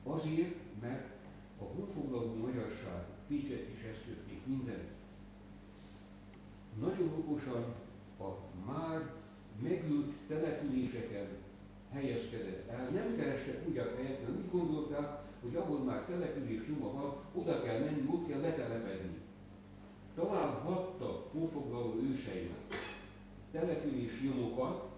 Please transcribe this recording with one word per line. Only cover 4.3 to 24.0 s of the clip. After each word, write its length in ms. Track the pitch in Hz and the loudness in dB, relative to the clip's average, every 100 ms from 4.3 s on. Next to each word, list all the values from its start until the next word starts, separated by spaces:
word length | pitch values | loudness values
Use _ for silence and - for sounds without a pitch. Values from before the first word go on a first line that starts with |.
| - 127 | -10 -2
minden. 360 | 135 117 95 85 - - - - - - - - - - - - - - - - - - 107 | -2 0 -4 -8 -12 -16 -16 -16 -16 -16 -16 -16 -16 -16 -16 -16 -16 -16 -16 -16 -16 -10 0
Nagyon 340 | 143 190 170 160 | 0 4 2 2
okosan 540 | 156 147 131 120 117 - - - - - | 0 0 0 0 -2 -4 -10 -14 -16 -6
a 40 | 98 95 - 92 98 | -6 -4 -8 -8 -4
már 480 | 147 165 160 160 - - - - 104 | -2 0 -2 -2 -8 -14 -16 -14 -4
megült 520 | 139 180 160 143 135 - - | 2 2 4 2 2 -2 -2
településeken 1000 | 156 160 - 147 127 120 113 110 101 95 95 - - - - - | 0 2 2 2 2 2 0 -4 -4 -4 -8 -12 -16 -16 -16 -8
helyezkedett 760 | 139 131 117 - - - - - | -2 0 0 -2 -4 -4 -6 -6
el. 200 | - 127 | -4 0
Nem 260 | - 233 226 | 0 2 2
kerestek 520 | - - - 131 165 | 2 0 -2 -4 -2
újabb 280 | - - 123 | 0 0 0
helyet, 260 | 131 135 | -2 -2
mert 160 | 113 175 | -2 -2
úgy 120 | 185 | 0
gondolták, 720 | 175 165 151 147 147 143 - - - | 2 4 2 0 -2 -2 -4 -10 -8
hogy 140 | 120 160 | -4 -2
ahol 240 | 156 143 | 0 2
már 260 | 127 127 - | 2 0 -2
település 600 | 175 - 143 117 110 - | 0 0 0 -2 -2 -2
nyoma 240 | 147 123 | -2 -2
van, 240 | 135 143 - - | -2 -4 -4 -4
oda 280 | 180 170 - | -2 2 2
kell 180 | - 165 | 2 2
menni, 280 | 151 151 131 | 2 2 4
ott 180 | 170 147 | 2 2
kell 140 | 139 | 2
letelepedni. 760 | 165 - 117 113 98 95 92 82 - - - - - - - - - - | 2 2 0 -2 -2 -2 -4 -6 -10 -14 -16 -16 -16 -16 -16 -16 -12 0
Találhattak 1160 | 180 196 151 117 147 185 - - - - - | 2 4 2 0 2 2 0 -2 -4 -4 -4
honfoglaló 640 | 151 165 156 120 120 117 110 | 0 0 0 -2 0 0 2
őseink 580 | 135 131 107 92 85 80 - - - - - - - - - | 2 0 -2 -4 -4 -6 -6 -6 -6 -10 -12 -14 -14 -14 -8
település 720 | 156 170 147 147 127 | 12 12 12 6 6